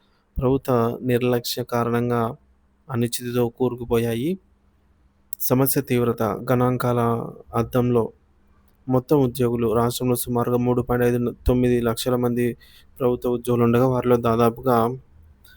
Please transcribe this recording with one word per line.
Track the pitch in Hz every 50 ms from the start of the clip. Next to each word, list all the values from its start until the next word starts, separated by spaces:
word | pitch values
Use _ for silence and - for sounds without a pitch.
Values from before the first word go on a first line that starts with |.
| _ _ _ _ _ _ _ -
ప్రభుత్వ | 135 127 135 135 - - 127 117 113 117 123 -
నిర్లక్ష్య | - 127 120 117 123 123 123 120 117 - - 127 120
కారణంగా | - 120 120 117 117 117 120 120 120 120 120 117 117 - - _ _ _ _ _ _ _ _ _ -
అనిశ్చితితో | 123 117 120 117 - - 123 120 120 123 120 117
కూరుకుపోయాయి. | - - 131 123 120 123 120 123 123 117 117 117 117 117 127 165 190 190 _ _ _ _ _ _ _ _ _ _ _ _ _ _ _ _ _ _ - -
సమస్య | - - 131 127 135 131 - 147
తీవ్రత, | 135 - 131 120 120 117 113 -
గణాంకాల | 113 104 95 - 117 127 127 120 123 127 127 120 - 123 123 120 117 117 117 117 - - - - - - -
అద్దంలో. | 117 117 117 - 127 120 123 123 117 110 - - _ _ _ _ _ _ _ _ _ _ _ _ _ _ -
మొత్తం | 127 127 123 - 156 147
ఉద్యోగులు | 135 123 123 131 123 117 120 117 117 113 104
రాష్ట్రంలో | 117 117 123 120 - 131 127 123
సుమారుగా | 117 - 123 120 120 120 120 123
మూడు | 123 123 123 123 123
పాయింట్ | 120 - 123 120 123
ఐదు | 120 120 123 120 117 - - -
తొమ్మిది | - 127 123 123 123 123 120
లక్షల | 120 117 113 - - 131 123
మంది | 123 123 120 120 120 120 120 120 - - - - - - - _ -
ప్రభుత్వ | 135 123 123 123 - 123
ఉద్యోగులు | 123 120 - 123 120 120 120
ఉండగా | 117 117 120 127 131
వారిలో | 127 123 120 123 123
దాదాపుగా | 117 117 117 113 117 117 117 117 120 127 131 120 117 113 120 - - - _ - - - - - _ _ - -